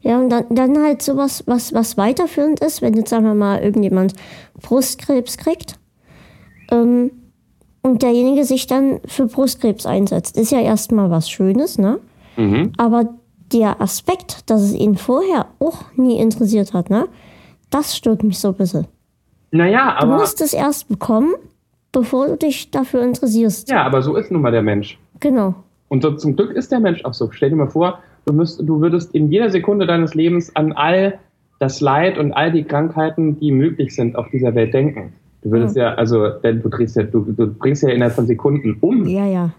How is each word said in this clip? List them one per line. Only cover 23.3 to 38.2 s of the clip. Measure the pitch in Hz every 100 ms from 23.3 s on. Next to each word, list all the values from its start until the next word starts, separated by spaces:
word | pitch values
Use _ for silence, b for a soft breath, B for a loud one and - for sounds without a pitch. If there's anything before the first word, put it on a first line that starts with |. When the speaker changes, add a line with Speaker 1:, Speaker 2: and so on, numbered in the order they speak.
| 220 226 - -
Speaker 2:
Ja, | 240
aber | 131 135
so | 131 180
ist | -
nun | 175
mal | 120
der | 117
Mensch. | 107 104 104 - _ -
Speaker 1:
Genau. | 294 254 196 185 - _ _
Speaker 2:
Und | 135
so, | 151
zum | 151 151 139
Glück | 220
ist | - 262
der | 254
Mensch | 208 165 135
auch |
so. | - 113
Stell | - 139
dir | 156
mal | 135
vor, | 156 175 - B B -
du |
müsst, | 147 165 -
du | 156 156
würdest | 165 175 170 156
in | 151
jeder | 185 226
Sekunde | 185 175 202 175
deines | 170 165 156
Lebens | 165 175 170 -
an | 156
all | 151 151 185 196 196 _ _ _ _
das | 135 135
Leid | 143 139 180 190
und | 147
all | - 160
die | 165 151
Krankheiten, | 147 160 160 156 160 160 151
die | 151
möglich | 131 156 - 131 -
sind, | 117 117
auf | 113
dieser | 135 123
Welt | 117 113
denken. | 131 143 110 87 - _ _
Du | 107
würdest | 113 113 104
Speaker 1:
Mhm. |
Speaker 2:
ja, | 120 -
also, | 113 117 104
denn | - 117 113
du | 110
drehst | 113 113 -
ja, |
du, | 104 117
du | 104 107 110
bringst | 110 131 143
ja | 139
innerhalb | 120 120
von | 117